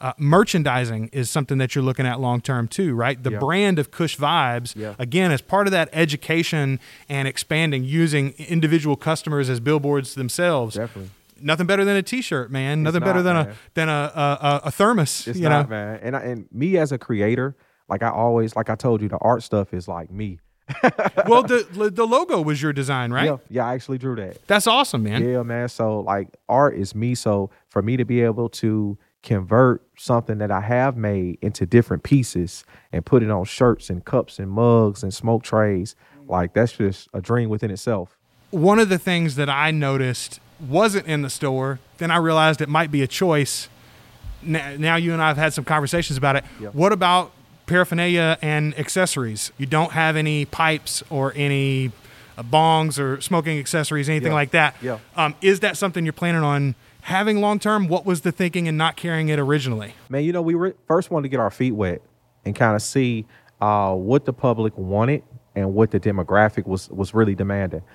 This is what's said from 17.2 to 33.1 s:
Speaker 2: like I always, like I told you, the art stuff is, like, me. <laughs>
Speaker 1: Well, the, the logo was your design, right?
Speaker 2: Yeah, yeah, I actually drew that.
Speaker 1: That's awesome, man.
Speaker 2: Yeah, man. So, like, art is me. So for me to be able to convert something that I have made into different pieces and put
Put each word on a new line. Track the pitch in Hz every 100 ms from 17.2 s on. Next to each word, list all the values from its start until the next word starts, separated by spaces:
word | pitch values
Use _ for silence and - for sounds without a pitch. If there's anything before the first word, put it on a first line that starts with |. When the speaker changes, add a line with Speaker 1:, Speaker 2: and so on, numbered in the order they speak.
| 104 123 135 139 _ _ _
Speaker 2:
like | 95
I | 113
always, | 98 117 117 113 113
like | 110
I | 110
told | 127 107
you, | 104
the | 95
art | 113 117
stuff | - 104 98
is, | 90 90
like, | 85 82
me. | 98 104 87 _ _ -
<laughs> | - 240 - 196 - 208
Speaker 1:
Well, | 240
the, | 220 247 196 180 214
the | 185 226
logo | 254 359 220
was | 151 147
your | 151
design, | 143 135 131 120
right? | 123 156
Speaker 2:
Yeah, | 135 -
yeah, | 120 117
I |
actually | 127 - 131
drew | 131 117
that. | 95 - -
Speaker 1:
That's | 202 226
awesome, | 247 269 120
man. | 107 110 123
Speaker 2:
Yeah, | 123
man. | 117 120 120
So, | - 110 107
like, | 98 98 95 _ -
art | 123 143 -
is | 98
me. | 107 117
So | 123 113 101 98 - _
for | 104
me | 104 127
to |
be | 120 120
able | 117 110 117
to | - 110 107 104 101 _ _
convert | - 104 90 113 131 117 - -
something | - 120 - 104
that | 104
I | 98
have | 107 123 135 120
made | 107 98 90 82
into | 104 - 90
different | 120 - 76
pieces | - 139 120 87 85 - - - _
and | -
put | -